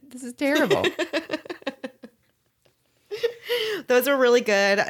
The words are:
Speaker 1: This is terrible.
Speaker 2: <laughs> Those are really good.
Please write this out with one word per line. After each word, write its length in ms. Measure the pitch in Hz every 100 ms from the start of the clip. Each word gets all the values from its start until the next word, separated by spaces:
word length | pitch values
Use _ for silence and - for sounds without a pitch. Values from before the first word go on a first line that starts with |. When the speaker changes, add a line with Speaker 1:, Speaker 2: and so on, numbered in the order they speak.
| -
Speaker 1:
This 140 | 254
is 100 | 254
terrible. 500 | 240 277 302 240 392 359
Speaker 2:
<laughs> 60 | - 349 320 - 311 - - - - 262 - - _ _ _ _ _ _ _ _ _ - 427 480 - - 480 440 392 -
Those 200 | 247 254
are 80 | 277
really 240 | 247 240
good. 380 | 226 196 196 202